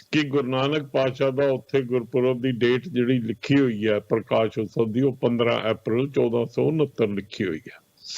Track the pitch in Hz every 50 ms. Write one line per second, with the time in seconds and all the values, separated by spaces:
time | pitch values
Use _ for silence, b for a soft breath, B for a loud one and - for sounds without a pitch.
0 | B B - 151 151 143 131 143 135 123 127 131 135 143 147 156 143 135 - 139
1 | 135 131 127 - 143 135 131 127 143 139 135 127 - _ - 135 131 120 123 127
2 | 117 113 - 127 123 127 131 120 117 131 127 113 123 120 123 127 120 92 - 120
3 | 123 120 131 127 113 110 107 - - - 139 139 139 127 113 104 104 107 104 104
4 | - - - 110 104 - 120 113 113 107 - - 110 - - 117 113 113 104 120
5 | 135 139 123 131 - 123 120 117 120 117 117 113 - 110 110 - - - 110 120
6 | 135 143 135 139 123 120 113 120 117 113 - - 127 139 156 160 151 135 - -
7 | 117 104 104 98 98 - - - 107 92 80 78 - - - - _ _ _ _
8 | B B B